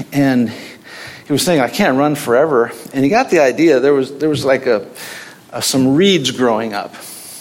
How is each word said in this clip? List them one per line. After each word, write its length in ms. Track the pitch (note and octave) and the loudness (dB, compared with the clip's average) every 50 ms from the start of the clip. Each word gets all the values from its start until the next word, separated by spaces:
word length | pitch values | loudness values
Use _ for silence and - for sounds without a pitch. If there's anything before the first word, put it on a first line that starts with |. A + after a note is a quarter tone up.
| - - | -12 -4
and 380 | - C#3+ C#3 C3+ C3 B2 A#2+ A2 | -2 0 2 2 2 2 0 -2
he 840 | A2+ - - - - - - - - - - - - - - - | -4 -10 -16 -18 -20 -20 -20 -20 -20 -18 -18 -18 -20 -14 -6 -4
was 140 | D3 C3 - | -2 -2 0
thinking, 180 | F3+ E3+ D3 B2 | 2 2 2 2
"I 60 | A#2 | 0
can't 300 | - - G3+ E3 B2+ C3 | 0 0 0 2 2 2
run 160 | C#3+ D3+ D3 | 2 0 0
forever." 560 | C#3 - - A#2 B2+ D3+ D#3+ C#3+ A#2 A#2 A#2+ - - - - - | -2 -2 0 2 2 4 4 4 2 2 0 -2 -10 -16 -8 -2
And 100 | C3+ C3+ | 0 0
he 80 | C#3+ | 2
got 180 | G3 A#3+ C4 - | 2 2 2 2
the 100 | F#3+ E3 | 4 4
idea. 380 | C#3+ B2+ A#2 C3+ D#3+ E3 C#3+ B2+ | 4 4 4 4 4 4 4 4
There 140 | B2+ C#3+ D3 | 4 2 2
was, 240 | C3+ C3 B2+ - | 2 0 -2 -4
there 100 | - D3 | -4 -2
was, 160 | D#3 D3+ B2+ B2+ | -2 -2 0 0
like, 220 | C#3 C3+ - B2+ | 0 0 0 2
a, 240 | B2+ A#2 G#2 F#2+ - - - - - - - - - - - - - | 0 0 0 -2 -8 -14 -18 -16 -16 -16 -16 -18 -20 -20 -20 -20 -16
a, 100 | - A#2 | -10 -8
some 340 | - - - C3 C3 C3 C3+ | -4 -2 0 0 2 2 2
reeds 360 | D3+ G3 G3+ F#3+ E3 C#3 C3 | 4 4 4 2 2 0 -4
growing 420 | A#2 A2+ B2+ A#2+ A2 G#2+ A2+ A2+ G2+ | -4 0 0 0 0 0 -2 -4 -6
up. 220 | G2+ F2+ - - - - - - - - - - - | -8 -8 -10 -14 -18 -18 -18 -18 -18 -18 -20 -20 -20